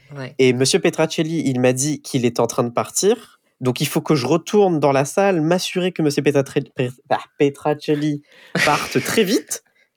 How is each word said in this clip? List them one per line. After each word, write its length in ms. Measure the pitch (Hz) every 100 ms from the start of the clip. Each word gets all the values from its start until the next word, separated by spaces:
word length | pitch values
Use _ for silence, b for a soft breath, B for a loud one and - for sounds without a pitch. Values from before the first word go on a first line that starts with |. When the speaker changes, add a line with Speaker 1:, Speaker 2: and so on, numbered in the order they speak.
| b 143
Speaker 1:
Ouais. 160 | 131 -
Speaker 2:
Et 140 | 131
Monsieur 260 | 123 135 190
Petracelli, 640 | 170 - 160 - 156 165 139
il 140 | 123
m'a 140 | 127
dit 280 | 127 147 147
qu'il 240 | - 131 117
est 140 | 117
en 80 | 117
train 160 | -
de 80 | 120
partir. 640 | 120 107 - 190 240 - _ _ -
Donc, 180 | 127 120
il 60 | 151
faut 140 | 165
que 140 | - 151
je 100 | 120
retourne 540 | 170 - 208 196 156
dans 120 | 143
la 140 | 135 143
salle, 340 | - 196 180
m'assurer 500 | 156 180 - 180 180
que 100 | 180
Monsieur 220 | 151 143
Petratre-, 480 | 143 139 135 147 143
Pe-, 160 | - 123 - -
ah, 80 | 110 - -
Petracelli 840 | 143 139 151 147 - 147 151 143 B B B 160 156
parte 340 | 147 - -
Speaker 1:
<laughs> 40 |
Speaker 2:
très 200 | - 233
vite 400 | 185 254 - - - _ _